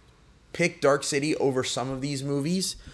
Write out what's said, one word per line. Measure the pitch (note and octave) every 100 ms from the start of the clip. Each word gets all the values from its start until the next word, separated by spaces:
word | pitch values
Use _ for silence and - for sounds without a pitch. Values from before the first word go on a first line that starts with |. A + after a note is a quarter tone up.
| - _ - _ _
pick | - E3+ F3
Dark | C#3+ C#3+
City | - D3 D3 -
over | C3+ C3
some | B2+ - C3
of | C3+
these | C#3 C#3
movies | C#3 C#3+ C#3+ F#3 F#3 - -